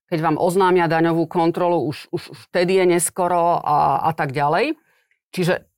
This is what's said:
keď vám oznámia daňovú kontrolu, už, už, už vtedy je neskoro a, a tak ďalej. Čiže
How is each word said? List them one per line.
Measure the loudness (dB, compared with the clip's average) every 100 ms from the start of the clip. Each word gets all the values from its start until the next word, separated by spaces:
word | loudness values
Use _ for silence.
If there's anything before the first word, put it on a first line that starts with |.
| -8
keď | -4 -2
vám | 0
oznámia | 0 2 2 2 2
daňovú | 2 0 0 -2
kontrolu, | 0 0 0 0 0 -2
už, | -6 -8
už, | -10 -10
už | -20 -6
vtedy | -2 2 2
je | 4 2
neskoro | 0 -2 0 2 2 0
a, | 0 2 2 0 -2
a | -2
tak | -4
ďalej. | -2 0 0 -2 -6 _ _ _ _ _
Čiže | -4 -2 -2 -6